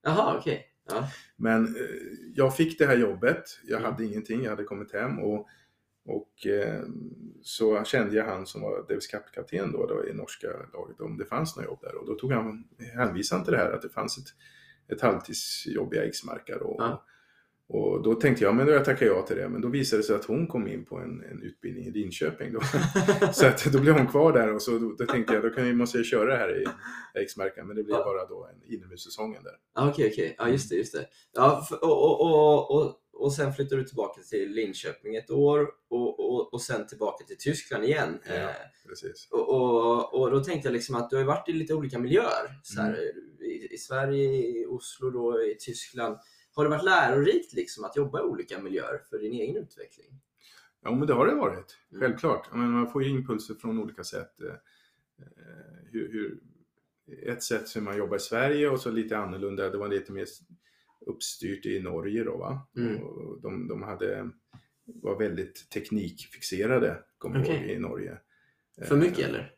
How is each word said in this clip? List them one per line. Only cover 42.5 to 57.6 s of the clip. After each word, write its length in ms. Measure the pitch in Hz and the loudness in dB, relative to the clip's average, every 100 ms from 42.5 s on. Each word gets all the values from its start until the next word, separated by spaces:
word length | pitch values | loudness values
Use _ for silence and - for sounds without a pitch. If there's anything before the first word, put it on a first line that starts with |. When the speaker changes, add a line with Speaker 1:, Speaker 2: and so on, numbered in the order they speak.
| - | -12
Speaker 1:
Så 180 | - 104 | -10 -4
här, 120 | 107 | -2
Speaker 2:
Mm. 580 | 107 - - - 73 - | -2 -6 -8 -16 -10 -8
Speaker 1:
i, 180 | - 101 | -8 -10
i 40 | - | -14
Sverige, 520 | - 131 139 139 139 | -6 -2 0 2 2
i 360 | 135 120 117 117 | 2 0 -2 -6
Oslo 440 | 127 - - 131 | -8 -10 -8 -6
då, 320 | 123 117 117 | -2 0 0
i 140 | 110 107 | 0 -4
Tyskland. 560 | - 117 - 123 117 110 _ _ _ | -10 -12 -12 -6 -6 -6 _ _ _
Har 100 | - | 0
det 60 | 147 | 2
varit 140 | 151 | 2
lärorikt 680 | 190 180 156 135 156 339 - | 4 4 6 4 4 4 0
liksom 320 | - - - | -6 -6 -8
att 120 | - 143 | -4 -2
jobba 240 | 143 151 | -2 -2
i 20 | |
olika 360 | 104 - - 98 | -2 -4 -8 -8
miljöer 400 | 98 92 62 - _ | -4 -4 -4 -8 _
för 80 | - | -8
din 140 | 107 | -6
egen 240 | 120 113 196 | -4 -4 -4
utveckling? 640 | - - - _ _ 135 _ _ - - _ _ | -8 -16 -20 _ _ -20 _ _ -20 -20 _ _
Speaker 2:
Ja, 60 | - | -2
men 120 | 123 147 | 0 2
det 80 | |
har 120 | 120 165 | 6 6
det 80 | |
varit. 440 | 294 220 92 - - _ | 4 0 -2 -12 -20 _
Speaker 1:
Mm. 80 | 95 | -2
Speaker 2:
Självklart. 440 | 127 107 165 104 - | -2 0 0 0 -2
Jag 80 | 117 | -2
menar, 140 | 120 | 0
man 200 | 120 117 | 2 0
får 100 | - | 0
ju 60 | 135 | 0
impulser 440 | 135 131 110 - | -2 -2 -6 -6
från 240 | 107 117 113 | -10 -6 -4
olika 260 | 104 - | -6 -10
sätt. 360 | 90 98 - _ | -10 -10 -12 _
Eh, 60 | 90 - _ _ _ _ _ _ - | -14 -14 _ _ _ _ _ _ -20
eh, 640 | 110 - - - - 110 | _ -20 -20 -20 -20 -8
hur, 200 | 113 110 | -6 -6
hur, 260 | 110 101 - - _ _ _ _ _ _ 117 - | -6 -6 -10 -20 _ _ _ _ _ _ -12 -8
ett 100 | 120 | -6
sätt 260 | - 110 | -2 -4